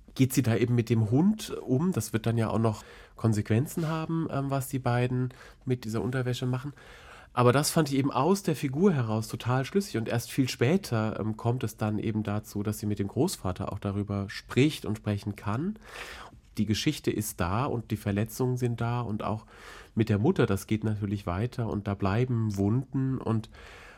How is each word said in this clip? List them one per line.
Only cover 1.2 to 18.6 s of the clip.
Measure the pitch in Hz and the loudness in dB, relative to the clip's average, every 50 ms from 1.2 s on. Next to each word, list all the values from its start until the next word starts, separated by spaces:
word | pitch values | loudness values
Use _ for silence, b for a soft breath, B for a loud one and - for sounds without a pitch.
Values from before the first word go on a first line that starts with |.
| 170 202 220 214 - - - - | 4 4 2 2 -4 -8 -10 -10
um. | 80 110 131 131 165 190 | -2 0 0 2 2 2
Das | 175 - 107 - - | 0 0 -2 -2 -4
wird | 113 - | -2 0
dann | 123 113 117 | 0 0 2
ja | 113 92 | 0 2
auch | - 107 | 2 2
noch | 113 113 104 - B B B B B B B | 2 2 0 -2 B B B B B B B
Konsequenzen | - - 113 110 104 107 - 107 110 143 165 - - 165 151 | 0 2 2 2 2 2 2 2 2 2 0 -2 -4 -2 -2
haben, | 165 160 160 156 165 165 165 - | -2 -4 -4 -2 -2 -2 -2 -2
ähm, | - 139 139 139 | -2 -4 -2 -2
was | 139 139 127 - | -2 -2 -4 -4
die | - 131 | -6 -2
beiden | 123 123 120 123 123 127 127 127 127 127 B B B B B B - | 0 0 2 2 2 0 0 -2 -2 -2 B B B B B B -4
mit | 131 127 123 - | -2 -2 -2 -2
dieser | 110 110 113 | -4 -2 -2
Unterwäsche | - 123 127 135 127 123 123 - 131 | -2 -2 -2 -2 -2 -2 -2 -2 -2
machen. | 127 127 127 127 143 - B B B B B B B B B B B - | -2 -2 -2 -4 -8 -12 B B B B B B B B B B B 0
Aber | - 123 123 | 6 6 8
das | 120 135 147 - | 8 6 4 4
fand | - 170 160 139 | 4 2 2 4
ich | 135 | 2
eben | 135 131 139 | 0 0 2
aus | - 120 135 160 202 196 - | 2 2 4 4 4 2 2
der | - 156 | -2 -2
Figur | - - 139 127 143 185 208 175 | 0 -2 -2 0 4 4 4 6
heraus | 139 120 110 107 110 107 - | 4 2 2 0 0 0 -2
total | - 120 - 117 127 131 135 | -6 -6 -2 0 0 0 0
schlüssig | - - 196 196 - - 113 | 0 0 0 0 0 -4 -4
und | 117 - | -2 0
erst | - 120 - - | -2 -2 -2 -2
viel | - - 135 127 | 0 0 0 0
später, | - - 120 123 165 196 196 - 123 110 107 110 - - | 2 2 2 4 4 2 2 0 0 0 0 0 -2 -2
ähm, | - 107 110 | -4 -4 -4
kommt | 110 - 117 120 127 - | -2 0 0 0 0 -2
es | 110 - - | -6 -4 -2
dann | 113 107 107 101 | -2 -2 0 -2
eben | - 107 107 110 | -2 -2 -2 -2
dazu, | 104 - 101 107 - - - 104 | -2 -2 -4 -4 -6 -6 -6 -4
dass | 104 107 104 - | -2 -2 -4 -2
sie | - | -2
mit | 104 104 - | -4 -2 -2
dem | 101 98 | -2 -2
Großvater | - 120 139 196 - - - 95 90 - 98 - - | 0 0 0 0 0 -2 -4 -4 -4 -2 -4 -6 -6
auch | 98 | -4
darüber | - 104 95 101 101 101 101 101 98 98 | -4 -4 -2 -2 -2 -2 -4 -4 -4 -6
spricht | - - - - - 123 135 156 147 - - | -8 -12 -12 -2 2 4 4 4 2 -2 -4
und | 87 107 107 | -4 -4 -4
sprechen | - 107 104 101 - 104 98 | -2 -2 -2 -2 -2 -6 -8
kann. | - - 98 104 120 160 196 214 B B B B B B B B B B B B - - - - - | -6 -4 -4 -4 -2 -2 -4 -6 B B B B B B B B B B B B -20 -20 -14 -4 -2
Die | 107 104 | 0 0
Geschichte | 107 - - 151 151 - - 123 | 0 0 2 0 -2 0 -2 -2
ist | - - 107 - - - | -2 -2 -4 -6 -2 -2
da | 92 85 95 110 135 | -2 0 0 0 0
und | 147 - 120 - - | 0 -2 -4 -4 -4
die | - 107 | -6 -4
Verletzungen | - 107 101 101 107 107 - - 131 127 127 | -2 -2 0 0 0 -2 -2 -2 0 0 0
sind | 123 | 0